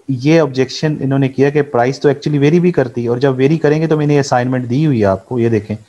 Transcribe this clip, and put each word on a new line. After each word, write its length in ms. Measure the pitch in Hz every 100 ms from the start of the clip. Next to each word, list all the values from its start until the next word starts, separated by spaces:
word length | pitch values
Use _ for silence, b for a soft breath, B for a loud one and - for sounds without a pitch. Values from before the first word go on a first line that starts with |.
| -
ये 300 | 131 139 165
objection 600 | 143 131 127 - 156 147
इन्होंने 260 | 135 135 135
किया 220 | 131 139
कि 120 | 147
price 400 | 143 120 123 135
तो 80 | 147
actually 280 | 139 156 147
vary 220 | 143 175
भी 120 | 175
करती 320 | 175 123 120
है, 60 | 117
और 100 | 120
जब 160 | 135 127
vary 220 | 135 160
करेंगे 300 | 151 151 160
तो 100 | 156
मैंने 200 | 147 143
assignment 480 | 139 127 123 131 120
दी 180 | 127
हुई 160 | 156 120
है 60 | 98
आपको, 340 | 95 - 127
ये 100 | 117
देखें 260 | 110 107 107